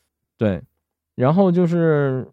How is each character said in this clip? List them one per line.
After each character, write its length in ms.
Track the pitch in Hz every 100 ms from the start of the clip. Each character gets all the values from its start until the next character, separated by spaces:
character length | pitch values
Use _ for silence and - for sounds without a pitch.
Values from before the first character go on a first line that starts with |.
| _ _ _ -
对， 240 | 107 90 - _ _ _ _ -
然 180 | 127
后 180 | 165 196
就 160 | 175 170
是 600 | 170 165 151 143 131 117